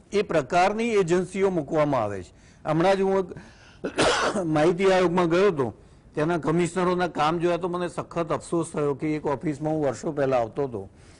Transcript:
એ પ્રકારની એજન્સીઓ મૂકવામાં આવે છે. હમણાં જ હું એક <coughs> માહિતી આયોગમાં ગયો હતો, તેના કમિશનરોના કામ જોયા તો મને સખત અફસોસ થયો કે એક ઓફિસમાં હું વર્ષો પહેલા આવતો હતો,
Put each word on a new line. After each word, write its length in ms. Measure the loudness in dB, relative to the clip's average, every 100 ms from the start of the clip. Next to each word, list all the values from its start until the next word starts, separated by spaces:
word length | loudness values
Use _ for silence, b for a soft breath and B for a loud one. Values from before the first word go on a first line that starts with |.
| b
એ 100 | -2
પ્રકારની 680 | 0 0 2 2 4 2 0
એજન્સીઓ 600 | 2 2 2 0 0 0
મૂકવામાં 520 | 0 -2 0 2 2
આવે 200 | 0 -4
છે. 100 | -12 -18 b b -2
હમણાં 300 | 2 4 4
જ 40 |
હું 180 | 2 0
એક 380 | -2 -8 B B B B -6
<coughs> 500 | 0 2 2 0 -2
માહિતી 480 | 0 2 2 4 4
આયોગમાં 360 | 4 4 2 2
ગયો 200 | 4 2
હતો, 260 | 2 -2 -6 b b b
તેના 240 | -4 -2 0
કમિશનરોના 680 | 0 0 0 0 0 0 -2
કામ 300 | 0 0 2
જોયા 180 | 0 0
તો 120 | -2
મને 200 | -4 -6
સખત 440 | -6 -8 -6 -4
અફસોસ 400 | -4 -2 -4 -2
થયો 220 | -2 -2
કે 220 | -2 -4 -4
એક 100 | -2
ઓફિસમાં 460 | -4 -4 -4 -4
હું 120 | -2
વર્ષો 280 | -2 -2 -6
પહેલા 260 | -2 0 0
આવતો 260 | 0 -4
હતો, 240 | -4 -6 -10 -18 B